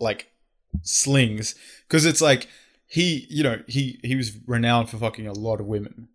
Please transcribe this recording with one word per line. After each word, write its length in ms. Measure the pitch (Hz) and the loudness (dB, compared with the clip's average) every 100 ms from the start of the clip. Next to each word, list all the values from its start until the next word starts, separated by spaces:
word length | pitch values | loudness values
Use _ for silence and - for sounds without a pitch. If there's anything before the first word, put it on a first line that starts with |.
like, 320 | 113 104 - _ _ _ _ 82 | -4 -6 -12 _ _ _ _ -8
slings, 720 | - - 135 139 117 107 110 - - - - | -2 -2 4 4 4 0 -8 -10 -18 -20 0
'cause 160 | 156 | 2
it's 160 | 160 147 | 4 4
like 280 | 151 131 - - _ _ _ | 4 4 0 -18 _ _ _
he, 400 | 156 175 147 - | 0 2 0 -4
you 120 | 147 | -2
know, 180 | 135 107 - | -2 -2 -4
he, 320 | 131 131 - | -2 -2 -4
he 140 | 120 131 | -4 -2
was 160 | 110 104 - | -4 -8 -4
renowned 420 | 120 117 120 113 | 0 2 2 0
for 60 | 110 | -4
fucking 280 | 113 110 107 | -6 -6 -10
a 60 | |
lot 280 | 101 110 107 | -6 -4 -4
of 60 | 104 | -2
women 420 | 104 104 - 113 | -4 -6 -14 -20